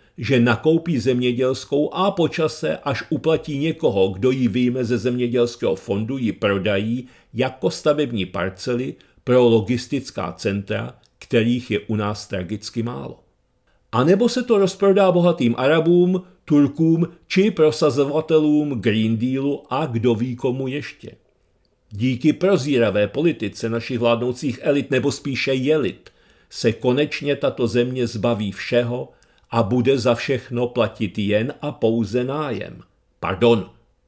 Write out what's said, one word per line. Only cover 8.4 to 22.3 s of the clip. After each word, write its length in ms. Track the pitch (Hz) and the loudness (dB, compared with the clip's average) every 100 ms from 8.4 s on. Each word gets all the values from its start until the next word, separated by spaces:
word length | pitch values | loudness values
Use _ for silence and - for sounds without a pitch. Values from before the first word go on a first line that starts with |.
| 95 95 127 120 135 - _ _ | -6 -6 -4 -4 -4 -10 _ _
pro 240 | - 127 120 | 2 4 6
logistická 840 | 113 98 123 - 139 - - 87 | 4 2 -2 -2 -6 -6 -8 -8
centra, 680 | - 107 98 98 104 120 - _ _ | -4 -4 -4 -4 -6 -8 -14 _ _
kterých 520 | - 120 113 123 - | -2 0 2 -2 -2
je 100 | 101 | -4
u 160 | - 107 | -2 -2
nás 300 | 104 104 - | -2 -6 -8
tragicky 560 | 95 90 107 - 120 | -8 -8 -10 -8 -6
málo. 380 | 113 135 131 - _ _ _ _ _ _ - | -6 -8 -14 -16 _ _ _ _ _ _ -4
A 120 | 117 | 0
nebo 240 | 147 196 233 | 4 4 2
se 140 | 254 | 0
to 160 | 247 208 | 0 2
rozprodá 540 | 185 - 196 190 190 | 2 2 2 4 4
bohatým 420 | 175 175 170 117 120 | 4 2 2 0 2
Arabům, 640 | 135 160 160 175 180 185 - _ | 2 2 4 4 4 0 -6 _
Turkům 640 | - 147 143 151 160 165 165 - - | 2 4 4 2 2 2 0 -4 -2
či 240 | 185 214 | 2 2
prosazovatelům 1300 | - 156 151 151 127 139 147 156 160 151 151 147 123 | 4 2 4 0 2 0 0 2 2 4 2 0 -2
Green 360 | 113 110 110 110 | 0 2 0 0
Dealu 460 | 127 135 139 135 - | -2 -2 -2 -4 -4
a 160 | 131 156 | -4 -2
kdo 280 | 113 120 | 0 2
ví 220 | 107 127 120 | 2 -2 -4
komu 320 | 131 131 131 | -4 -4 -6
ještě. 480 | 143 - - - - _ _ _ _ _ _ _ | -8 -10 -16 -20 -20 _ _ _ _ _ _ _
Díky 420 | 101 127 120 156 | -4 -2 0 0